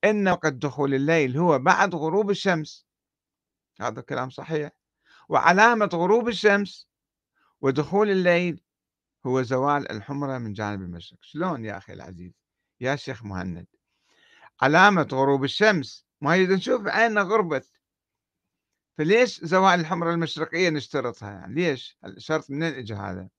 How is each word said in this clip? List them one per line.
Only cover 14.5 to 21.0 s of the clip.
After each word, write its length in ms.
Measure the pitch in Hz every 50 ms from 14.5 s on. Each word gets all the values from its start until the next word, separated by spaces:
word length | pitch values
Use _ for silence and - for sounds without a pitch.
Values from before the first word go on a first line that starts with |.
| _ _
علامة 460 | 127 135 147 170 185 208 202 175 147 120 135
غروب 300 | 131 135 139 139 139 127
الشمس، 640 | - - - 208 220 208 180 131 - - - _ _ _ _
ما 140 | - 139 165
يريد 160 | 185 190 180
نشوف 300 | 190 190 185 240 262 247
بعيننا 400 | 202 175 - 202 226 233 220 208
غربت، 500 | 202 175 214 220 202 170 151 131 - _ _ _ _ _ _ _ _ _ _ _ _ _ _ _ _ _ _ _ _ _ _ _ _ _ _ -
فليش 480 | 151 160 202 233 254 240 - - -
زوال 340 | 160 175 185 190 196 180 175
الحمرة 340 | 165 156 - 170 170 165 170
المشرقية 560 | 170 170 147 - 151 160 - - 165 185 175
نشترطها؟ 600 | 156 147 123 - - 147